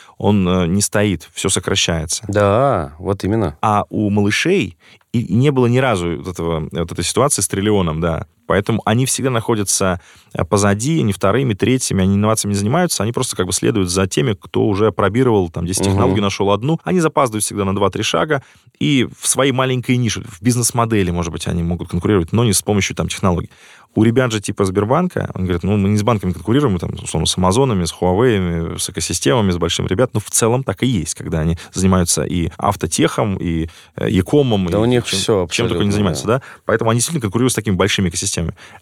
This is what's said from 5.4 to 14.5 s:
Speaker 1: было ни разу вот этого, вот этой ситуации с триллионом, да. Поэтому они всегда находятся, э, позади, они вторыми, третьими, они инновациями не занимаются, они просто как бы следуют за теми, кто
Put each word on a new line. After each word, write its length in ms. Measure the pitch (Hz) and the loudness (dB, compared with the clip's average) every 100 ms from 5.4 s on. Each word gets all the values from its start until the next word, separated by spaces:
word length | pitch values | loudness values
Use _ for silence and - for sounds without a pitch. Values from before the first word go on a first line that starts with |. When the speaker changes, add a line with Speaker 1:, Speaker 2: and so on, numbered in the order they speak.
| 143 | 2
Speaker 1:
было 160 | 131 120 | 4 2
ни 100 | 123 | 2
разу 400 | 131 98 87 71 | 2 0 -2 -4
вот 100 | 82 | -6
этого, 400 | 85 82 82 78 | -4 -2 -2 -4
вот 200 | 85 85 | -4 -6
этой 120 | - | -4
ситуации 380 | 85 107 143 - | -2 0 0 0
с 60 | - | -2
триллионом, 540 | 101 104 101 85 78 | -2 2 2 0 0
да. 240 | 85 80 - _ - | -2 -2 -6 _ -2
Поэтому 360 | 90 104 110 - | 0 0 -2 0
они 200 | 117 131 | 0 0
всегда 240 | - 131 | -2 -2
находятся, 720 | 120 - 110 98 - 95 90 - - _ | -2 0 -2 0 0 0 -2 -8 -20 _
э, 100 | - | -6
позади, 560 | 85 104 101 101 131 160 | 0 2 2 0 0 0
они 140 | 117 | 0
вторыми, 400 | 95 98 117 135 | 0 0 2 0
третьими, 500 | 95 120 127 - 98 | 0 0 0 0 0
они 120 | 92 98 | 2 2
инновациями 380 | 107 110 104 | 2 0 0
не 60 | 98 | -2
занимаются, 440 | 104 160 175 - | 0 2 0 -2
они 80 | 104 | -2
просто 220 | 120 123 - | -2 -4 -4
как 80 | 92 | -2
бы 80 | |
следуют 360 | 90 117 98 90 | 0 0 0 0
за 160 | 92 95 | 0 0
теми, 260 | - 139 | 0 -2
кто 320 | 98 - | -2 -4